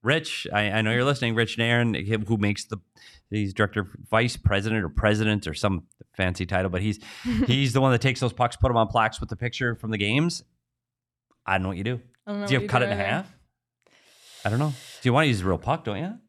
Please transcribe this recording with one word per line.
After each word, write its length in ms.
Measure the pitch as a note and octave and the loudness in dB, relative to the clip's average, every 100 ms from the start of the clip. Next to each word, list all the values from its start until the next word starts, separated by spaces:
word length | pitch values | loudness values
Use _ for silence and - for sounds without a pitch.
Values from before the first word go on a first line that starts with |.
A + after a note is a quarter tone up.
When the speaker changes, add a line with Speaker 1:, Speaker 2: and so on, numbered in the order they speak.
| A#2+ | 2
Speaker 1:
Rich, 420 | D#3 D#3 - - | 0 0 -8 -2
I, 160 | G#2 G#2 | 0 2
I 100 | G#2 | 2
know 100 | G#2+ | 2
you're 120 | A#2+ | 2
listening, 300 | C3 C3+ A#2+ | 2 0 0
Rich 240 | A2+ A2+ - | 2 0 0
Nairn, 380 | A#2 A#2+ A#2 F#2+ | 2 4 2 0
him 300 | G2 A2 G#2 | -2 -2 0
who 100 | A2 | 0
makes 280 | G#2 G2+ - | 2 -2 -6
the, 120 | G#2 _ _ - - _ | -12 _ _ -20 -20 _
he's 220 | G#2+ G2+ | -4 -4
director, 340 | G2 G#2 - F#2+ - - | 0 0 0 -6 -8 0
vice 280 | A2 A#2+ - | 2 2 0
president 460 | - G2 G#2 A2 | 2 2 0 -2
or 60 | F2 | -2
president 580 | - G#2+ G#2+ G#2+ G#2 F2+ | 0 2 4 2 0 -2
or 60 | D#2 | -2
some 280 | G#2 F#2 - _ - - | -2 -2 -6 _ -20 -2
fancy 300 | F#2 F2+ F2+ | -2 0 -2
title, 240 | F#2+ F#2+ | 0 0
but 120 | F2+ | 0
he's, 180 | G#2 G2+ - - | -2 -2 -8 -10
Speaker 2:
<laughs> 0 | A#3+ A3+ B3 | -4 0 2
Speaker 1:
he's 260 | C3 C#3 | 2 2
the 80 | A#2+ | 2
one 100 | C3+ | 4
that 100 | B2 | 4
takes 180 | C3+ B2+ | 2 0
those 120 | B2 | -2
pucks, 220 | - A#2+ - | 0 -2 2
put 140 | C3 | 2
'em 80 | A#2 | 4
on 100 | A2 | 2
plaques 320 | A#2 A2 - | 2 0 -2
with 100 | G#2 | -10
the 60 | A2 | -6
picture 380 | A#2+ - B2 A2+ | -6 -2 -4 -4
from 140 | A2+ | -4
the 60 | G#2+ | -2
games. 460 | G2+ B2 E3+ - - _ _ _ _ _ _ _ _ _ - | 2 2 0 -2 -12 _ _ _ _ _ _ _ _ _ -2
I 80 | |
don't 100 | F#2+ | 0
know 60 | F#2 | 0
what 80 | F2+ | -2
you 60 | |
do. 160 | G2+ B2 - _ - | -4 -6 -10 _ -10
Speaker 2:
I 40 | |
don't 100 | - | -6
know 60 | G3+ | 0
Speaker 1:
Do 60 | |
you 60 | C3 | 0
Speaker 2:
what 40 | |
Speaker 1:
have 60 | - | 2
cut 100 | B2 | 0
Speaker 2:
you 60 | A#2+ | 0
Speaker 1:
it 40 | |
in 60 | G2+ | -2
Speaker 2:
do 60 | |
either. 80 | G2 | -2
Speaker 1:
half? 240 | C3+ F#3+ - _ _ _ _ _ _ _ _ - - G#2+ | -2 -4 -18 _ _ _ _ _ _ _ _ -20 -8 -4
I 40 | |
don't 100 | A2 | 0
know. 100 | D3+ B2+ - - | -2 -4 -14 -4
Do 80 | B2 | 2
you 40 | |
wanna 120 | B2+ D#3 | 4 4
use 140 | A2+ | 2
a 40 | F2+ | 0
real 120 | E2+ | -2
puck, 260 | - D#3+ | -2 -4
don't 140 | A#2 G2+ | -4 -6
you? 160 | F3 A#3+ | -6 -10